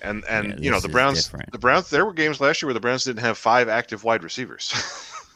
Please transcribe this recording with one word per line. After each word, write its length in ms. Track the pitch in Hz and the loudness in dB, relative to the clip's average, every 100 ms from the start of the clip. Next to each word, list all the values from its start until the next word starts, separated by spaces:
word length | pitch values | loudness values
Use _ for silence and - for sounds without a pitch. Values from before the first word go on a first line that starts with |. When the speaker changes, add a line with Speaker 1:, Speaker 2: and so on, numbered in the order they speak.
Speaker 1:
And, 220 | 98 107 - | -8 -6 -4
and 200 | 110 104 | -2 -2
Speaker 2:
yeah, 60 | 98 | -2
Speaker 1:
you 100 | 139 | 0
know, 60 | 101 | 0
Speaker 2:
this 60 | |
Speaker 1:
the 60 | 92 | 2
Speaker 2:
is 40 | |
Speaker 1:
Browns, 320 | 123 139 135 | 4 4 2
Speaker 2:
different. 280 | - - - | -2 -8 -12
Speaker 1:
the 60 | - | 0
Browns, 300 | 120 160 180 | 4 4 4
there 160 | 147 | 2
were 80 | 208 | 2
games 260 | 165 156 139 | 2 0 2
last 220 | 139 - | 2 2
year 60 | 151 | -2
where 60 | |
the 60 | 117 | -2
Browns 240 | 120 127 | 0 0
didn't 160 | 131 110 | -2 -2
have 140 | 117 107 | -2 0
five 300 | 113 123 113 | 4 4 4
active 340 | 113 - 107 | 0 -2 -4
wide 180 | 113 113 | 0 0
receivers. 480 | 82 - 113 - - | -2 -10 -10 -10 -6
<laughs> 340 | - - - - - - | -6 -6 -10 -14 -16 -18